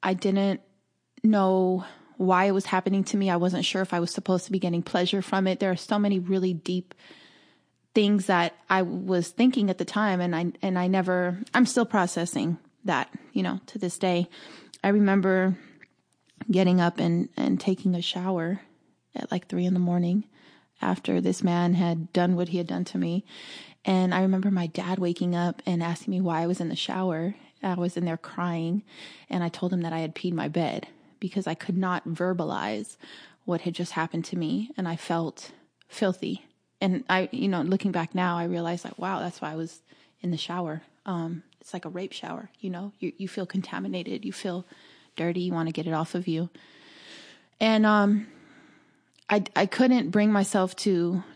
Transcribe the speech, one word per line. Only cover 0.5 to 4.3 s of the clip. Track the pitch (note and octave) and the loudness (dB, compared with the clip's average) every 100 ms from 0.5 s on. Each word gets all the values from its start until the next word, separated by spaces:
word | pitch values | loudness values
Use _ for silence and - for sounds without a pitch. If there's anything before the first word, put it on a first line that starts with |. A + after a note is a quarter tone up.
| F#3+ - _ _ _ _ _ | -2 -6 _ _ _ _ _
know | A3 G#3 F#3+ F#3+ F#3 F#3 F#3 - - - | 4 6 6 4 4 2 -4 -14 -14 -2
why | F#3 F3+ | 4 4
it | G3 | 4
was | G3 - | 2 2
happening | F#3 A3 G3 | 0 2 2
to | F#3+ G3+ | 2 2
me. | F#3+ | 2
I | F3 | 2
wasn't | F3+ F3+ | 2 0
sure | F3 F#3+ | 0 -2
if | F#3+ | 0
I | F3 | 0
was | E3+ | -2
supposed | - F#3+ | -2 0